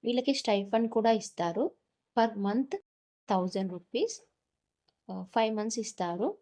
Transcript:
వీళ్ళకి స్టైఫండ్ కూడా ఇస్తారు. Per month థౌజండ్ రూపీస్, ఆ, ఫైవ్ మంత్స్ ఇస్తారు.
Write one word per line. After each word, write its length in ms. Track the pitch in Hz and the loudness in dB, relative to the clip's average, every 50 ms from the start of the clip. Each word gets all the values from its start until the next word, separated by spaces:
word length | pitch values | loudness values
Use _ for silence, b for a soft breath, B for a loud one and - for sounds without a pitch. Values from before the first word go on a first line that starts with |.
| - | 0
వీళ్ళకి 300 | 226 240 247 247 - 277 | 0 0 0 2 2 0
స్టైఫండ్ 560 | 277 - - 208 202 202 196 220 226 233 226 | 0 2 2 2 2 2 0 0 0 0 2
కూడా 220 | 226 226 214 226 | 0 2 4 4
ఇస్తారు. 520 | 226 214 214 - - - 175 170 170 202 269 381 - _ _ _ _ _ _ _ _ 240 | 4 4 2 -6 -6 -4 -4 -2 0 0 -2 -2 -2 _ _ _ _ _ _ _ _ 2
Per 120 | 226 226 220 202 | 2 2 2 -2
month 360 | 196 196 208 240 269 262 - 403 _ _ _ _ _ _ _ _ _ - | -2 0 0 0 0 -2 -4 -8 _ _ _ _ _ _ _ _ _ 0
థౌజండ్ 420 | 208 190 180 185 - 196 190 190 | 0 0 0 0 -2 -2 -4 -4
రూపీస్, 440 | 180 175 175 _ - 233 392 466 - - _ _ _ _ _ _ _ _ _ _ _ _ _ _ _ _ _ - | -6 -8 -12 _ -2 -2 -2 -2 -2 -8 _ _ _ _ _ _ _ _ _ _ _ _ _ _ _ _ _ -12
ఆ, 40 | 185 190 185 | -10 -10 -10
ఫైవ్ 320 | 185 - 233 226 220 220 | -4 0 0 2 2 0
మంత్స్ 240 | 214 208 226 220 233 | -2 -4 -4 -4 -6
ఇస్తారు. 480 | 214 - - - 180 175 170 175 214 320 427 - | -6 -8 -6 -4 -4 -4 -2 -2 -2 -2 -4 -6